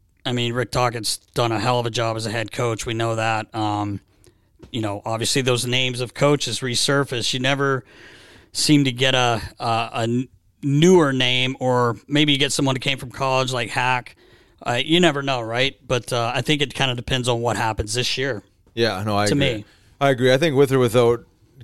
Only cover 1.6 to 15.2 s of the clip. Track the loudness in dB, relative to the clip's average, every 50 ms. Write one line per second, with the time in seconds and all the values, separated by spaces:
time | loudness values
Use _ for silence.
1.6 | 0 0 0 0 0 -2 -2 -2 -2 -2 -4 -4 -6 -4 -4 -4 -6 -6 -6 -4
2.6 | -2 -2 -2 -4 -6 -6 -4 -2 -2 -2 -2 -2 0 0 0 -2 -4 _ -6 -4
3.6 | -2 -2 -2 -2 -4 -4 -6 -8 _ _ _ _ _ -20 _ _ _ _ _ _
4.6 | -20 -10 -8 -6 -6 -6 -6 -8 -6 -6 -4 -4 -2 -2 0 0 2 0 0 0
5.6 | 0 -2 0 0 0 0 -2 -4 -8 -8 -2 0 2 2 2 0 -2 -6 -6 -6
6.6 | -6 -4 -2 -2 0 0 0 0 0 -2 -4 -4 -4 -4 -4 0 0 0 0 0
7.6 | 0 0 0 -2 -4 _ -20 -20 -20 -20 -20 -20 -20 -20 -20 -20 -20 _ -6 -2
8.6 | 2 4 4 6 4 2 0 0 2 2 4 4 2 2 0 -2 -4 -10 -10 -6
9.6 | -2 -2 0 0 -2 -4 -4 -4 -2 0 0 -2 -2 -6 _ _ _ _ _ -6
10.6 | -2 0 2 4 6 8 8 8 6 4 2 2 2 2 2 2 0 0 -2 -2
11.6 | 0 2 2 4 2 2 0 -4 _ -2 2 2 4 4 2 2 0 -2 0 0
12.6 | 0 0 0 0 -2 -4 -4 -4 -8 -14 -8 -4 -2 0 0 0 0 0 -2 -4
13.6 | -4 -4 -2 -2 0 0 0 -2 -4 -10 -20 _ _ _ -20 _ _ _ _ _
14.6 | -6 -4 -2 -2 0 2 2 4 4 4 2 0